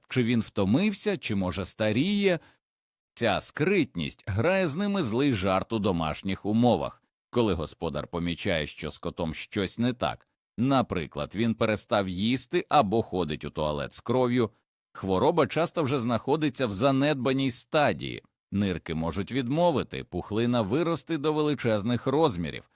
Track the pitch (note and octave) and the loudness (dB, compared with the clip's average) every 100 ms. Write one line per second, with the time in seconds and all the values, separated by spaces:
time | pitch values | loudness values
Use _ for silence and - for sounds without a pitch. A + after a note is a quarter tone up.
0 | - B2+ A#2 A#2+ - - F#2+ C3 G#3+ G3 | -4 0 2 2 0 0 4 4 2 0
1 | G#3 F#3+ - G2+ F2+ F2+ F2+ - G#2+ G#2+ | -4 -4 -2 -2 -2 -2 -6 -2 0 2
2 | F3 G#3 G3 E3 - _ _ _ _ _ | 2 2 2 0 -4 _ _ _ _ _
3 | _ - A2+ E2+ - - D#3 G3 B2+ E2+ | _ -2 0 0 -2 -2 2 2 0 -2
4 | C#2+ - - F#2+ D3 F#3+ F3 D3 G3+ G3 | -6 -6 -6 0 2 2 0 0 -2 0
5 | B2+ A2+ C#3+ G#2+ F#2+ F#2+ - A2+ G2+ E2+ | 0 0 2 2 2 2 0 0 0 0
6 | D#2 D2+ G2 F#2 G2 A2 A#2+ F#2 B1+ - | 0 -4 -6 -4 0 4 4 4 0 -8
7 | _ _ _ A#2+ A2 E2 D#2 - E2 D2 | _ _ _ 0 2 0 -4 -4 -4 -4
8 | - F2 F2 E2+ G#2 E2 D2+ - D#2 - | -4 -4 -4 -4 -2 0 -2 -6 -10 -8
9 | E2+ - D#2+ D#2+ - G#2+ F#2 - B2 A#2+ | -8 -4 -6 -6 -6 -4 -2 -2 -4 0
10 | D#2 - _ _ _ - B2+ C3+ A2 F2+ | -4 -4 _ _ _ -4 0 2 0 -2
11 | D2 D2 D2 F#2+ A#2 A2 A2+ G#2+ - G#2+ | -4 -6 -6 -2 0 0 0 0 0 0
12 | F#2+ F2+ A2 B2+ - F3 - D3 G#2 A2+ | 0 0 0 0 -2 -4 2 2 4 2
13 | - F#2 D#2 D2+ D2 - D2+ D2 C2 - | 0 -2 -2 -2 -6 -4 -2 -2 -6 -8
14 | - B2+ B2 B2 A2 _ _ _ _ - | -2 0 2 2 0 _ _ _ _ -10
15 | F#2+ F#2 C3+ E3+ C3+ D#3 E3+ - C3+ C#3 | 0 2 4 4 2 0 -2 -2 0 0
16 | A#2 A2+ - D#3 D3+ - B2 F#2+ C#3 C3+ | 0 -2 0 0 0 0 -2 2 2 4
17 | C#3+ C#3+ B2+ C3+ C3+ B2 - D#3+ C3+ D#2 | 2 2 0 0 -2 -4 -2 2 2 0
18 | C2 A#1 _ _ - G2 G2+ D#2+ - D#2 | -6 -10 _ _ -4 0 0 -2 -4 -2
19 | E2 E2+ F#2+ B2 A#2+ D3+ F3 C3 E2 C2+ | -2 -2 -4 -4 -2 2 2 0 -4 -8
20 | C2 F2+ - G#2 A#2+ B2 G2 C3+ E3+ E3 | -8 -8 -4 0 0 0 0 0 0 -2
21 | - D#3+ D#3 D3+ D3+ C#3 A#2+ G#2+ G2+ A#2+ | -4 -2 0 0 0 0 0 0 0 -2
22 | - C#3 D#3+ F2 D#2 A#1 - | 0 2 2 2 -6 -8 -14